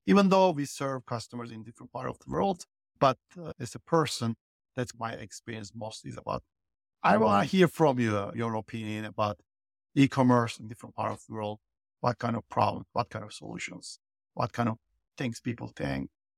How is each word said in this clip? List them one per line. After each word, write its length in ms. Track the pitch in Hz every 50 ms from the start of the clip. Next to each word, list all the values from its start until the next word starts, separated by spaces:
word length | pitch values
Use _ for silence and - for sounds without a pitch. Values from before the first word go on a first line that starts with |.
| -
Even 240 | - 190 196 202 190
though 200 | 190 190 190 185
we 140 | 160 143 143
serve 400 | - - - 143 135 135 131 -
customers 460 | - 123 117 - - - 120 117 120
in 120 | 113 110
different 300 | 110 113 - - 127 127
part 160 | - 131 131 127
of 100 | 123 -
the 100 | - 127
world, 340 | 135 156 196 196 185 - - _ _ _ _ _ _ -
but, 200 | 139 135 127 - _ _ - 180
uh, 120 | 170 156 - -
as 140 | 127 - -
a 60 | 123
person, 540 | _ - 170 165 151 131 - - 120 113 113 _ _ _ _ _ _ _ -
that's 180 | 127 123 - - 117
my 140 | 113 113
experience 600 | - - 107 107 - - - 113 117 110 104 98 110
mostly 360 | 113 - - - - - 139
is 60 | 117
about. 260 | - - - - - - _ _ _ _ _ _ _ _ _ _ - -
I 120 | 180 196
wanna 280 | 214 220 214 202 202 180
hear 240 | 135 - 185 180 156
from 300 | - - 160 147 131 123
you, 180 | 120 110 104
uh, 160 | 101 101 - -
your 200 | 117 117 113 113
opinion 500 | 110 107 - - 113 110 107 107 107 107
about 360 | 104 - - 107 104 104 _ _ _ _ _ _ _ _ _ _ _ -
e-commerce 640 | 143 139 131 - 135 127 123 123 120 117 113 - -
in 100 | 110 107
different 260 | 113 - - - -
part 180 | - 107 110
of 80 | 107 - - -
the 60 | 110
world. 240 | 110 107 104 107 - _ _ _ _ _ _ _ -
What 180 | - 123 117 -
kind 180 | - 117 117
of 120 | 113 - -
problem, 360 | - 117 110 101 - - - _
what 180 | - - 120 -
kind 140 | - 113 104
of 80 | 104 -
solutions, 640 | - - 107 110 - - - - 170 - - - - _ _ _ _ _ _ -
what 180 | - 120 120
kind 160 | - - 120 110
of 80 | 113 - _ _ _ _ _ _ _ -
things 220 | 143 123 123 -
people 280 | - 123 117 117 - 117
think 420 | - - - 71 67 67 67 - _ _ _ _ _